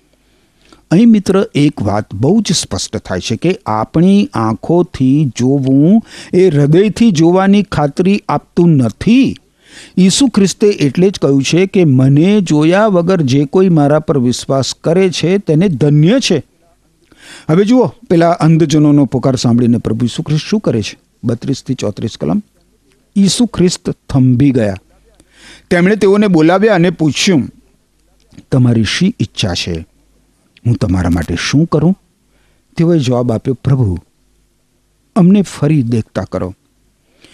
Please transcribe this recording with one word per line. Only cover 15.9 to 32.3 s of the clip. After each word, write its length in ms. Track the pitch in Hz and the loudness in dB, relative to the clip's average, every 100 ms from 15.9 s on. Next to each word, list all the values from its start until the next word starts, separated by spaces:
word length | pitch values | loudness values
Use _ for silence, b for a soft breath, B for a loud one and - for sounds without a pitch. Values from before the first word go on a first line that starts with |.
| 147 160 262 | 4 4 2
છે." 240 | - 156 - _ _ _ _ _ _ B B B B | 0 -4 -4 _ _ _ _ _ _ B B B B
હવે 140 | 165 | 0
જુઓ, 220 | 208 254 180 | 2 2 0
પેલા 440 | - - 170 170 | -4 -2 2 2
અંધજનોનો 720 | 170 156 160 160 156 147 147 | 2 2 2 2 2 2 2
પોકાર 320 | 139 131 139 127 | 2 -2 -2 -2
સાંભળીને 420 | 127 117 120 117 | 0 2 2 0
પ્રભુ 260 | - 113 | -2 -4
ઈસુ 180 | 120 - | -4 -6
ખ્રિસ્ત 220 | 160 151 | -4 -4
શું 160 | - 214 | -2 -4
કરે 220 | 175 117 | -2 -4
છે? 160 | 98 - _ _ | -6 -12 _ _
બત્રીસથી 500 | 120 113 139 131 - | -6 -6 -6 -6 -6
ચોત્રીસ 360 | 127 104 - 117 - | -6 -6 -6 -10 -8
કલમ. 220 | 143 208 - _ _ _ _ _ _ 202 | -4 -4 -6 _ _ _ _ _ _ -2
ઈસુ 300 | 196 - 240 | 0 0 -2
ખ્રિસ્ત 440 | - 180 - - | 0 -2 -2 -10
થંભી 600 | - - 139 127 123 143 | -10 -4 0 2 2 2
ગયા. 260 | 123 104 95 _ _ _ _ B B B B B | 0 -2 -6 _ _ _ _ B B B B B
તેમણે 260 | 175 180 214 | 0 2 2
તેઓને 300 | 196 202 208 | 2 2 2
બોલાવ્યા 480 | 165 160 190 220 | 2 2 2 2
અને 160 | 190 175 | 2 0
પૂછ્યું, 580 | - 156 - - 156 - - _ _ _ _ _ _ _ - - | 0 -4 -2 0 0 -2 -12 _ _ _ _ _ _ _ -20 -4
"તમારી 320 | 135 123 117 | 0 0 0
શી 300 | 104 - 185 - | -2 -2 -4 -4
ઈચ્છા 340 | - - 98 | -8 -6 -6
છે? 320 | 85 - 82 80 _ _ _ _ _ _ _ 120 | -6 -8 -10 -12 _ _ _ _ _ _ _ -4
હું 80 | |
તમારા 360 | 117 104 92 85 | -2 -2 -2 -2
માટે 260 | 85 80 85 | -4 -4 -8
શું 260 | - 135 165 | -2 -2 0
કરું?" 300 | 151 160 196 _ _ _ | 0 -2 -4 _ _ _